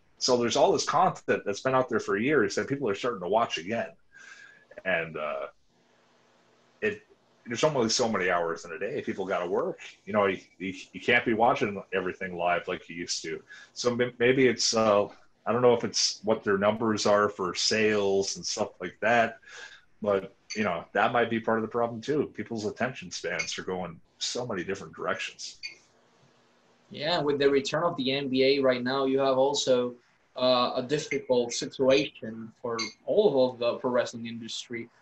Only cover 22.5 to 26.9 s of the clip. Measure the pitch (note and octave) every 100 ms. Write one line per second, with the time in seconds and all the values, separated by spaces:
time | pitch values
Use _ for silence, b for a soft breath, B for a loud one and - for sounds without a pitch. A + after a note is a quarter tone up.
22.5 | A2+ G#2 - B2 C3+ F2 - E2+ E2+ -
23.5 | - F2 F#2 F2 E2+ _ - - A#2+ B2
24.5 | G2 F#2+ F#2+ E2+ D#2+ E2+ F#2+ - - -
25.5 | - - - _ _ _ _ _ _ _
26.5 | _ _ _ -